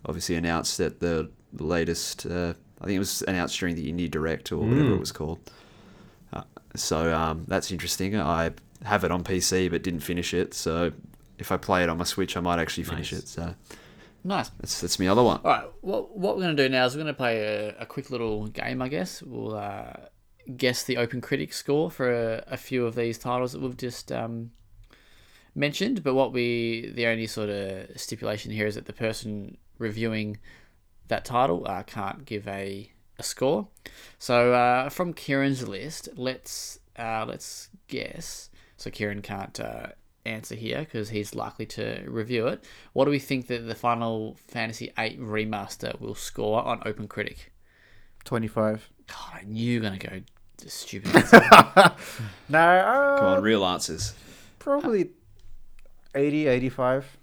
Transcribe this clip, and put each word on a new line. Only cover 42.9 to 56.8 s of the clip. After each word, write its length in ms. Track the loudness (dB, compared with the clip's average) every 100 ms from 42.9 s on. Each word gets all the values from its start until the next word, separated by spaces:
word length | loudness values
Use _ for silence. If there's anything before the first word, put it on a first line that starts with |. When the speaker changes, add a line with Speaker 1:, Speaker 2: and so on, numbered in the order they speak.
Speaker 3:
What 120 | 0 2
do 60 |
we 60 | 2
think 280 | -2 -4 -2
that 120 | -6
the 140 | -6
Final 600 | -2 0 0 0 -2 -6 -10 -10
Fantasy 440 | -6 -6 -6 -10 -6
eight 220 | -6 -6
remaster 800 | -4 -2 -2 -4 -8 -8 -8 -8
will 140 | -10
score 480 | -10 -10 -4 0 0
on 200 | 0 -4 -6
Open 220 | -8 -8
Critic? 440 | -6 -6 -8 -20 _ _ _ _ -20 -20 -20 -4
Speaker 4:
Twenty-five. 640 | -2 -2 0 0 -2 -10 _ -18
Speaker 3:
God, 220 | -16 -14
I 100 | -14 -10
knew 180 | -4 -2
you 60 | 0
were 40 | -2
gonna 80 | -6
go 240 | -10 -12 -16 -20 -20 -20
the 120 | -14
stupid 460 | -12 -10 -8 6 6
Speaker 4:
<laughs> 0 |
Speaker 3:
answer. 260 | 12 12 12 12 12 8 8 6 -14 -10 -10 -12 2
Speaker 4:
No, 100 | 6
uh, 580 | 8 8 6 4 4 4
Speaker 1:
Come 100 | 4
on, 140 | 4
real 240 | 4 4 4
answers. 480 | 2 -2 -4 -4 -6 -20 -20 -20 -10
Speaker 4:
probably 520 | 0 0 2 2 0 -4 -20 -20 -16 -14 -14 -16 -18 -20 -6
eighty, 340 | 0 2 4 4
eighty-five. 720 | 4 2 2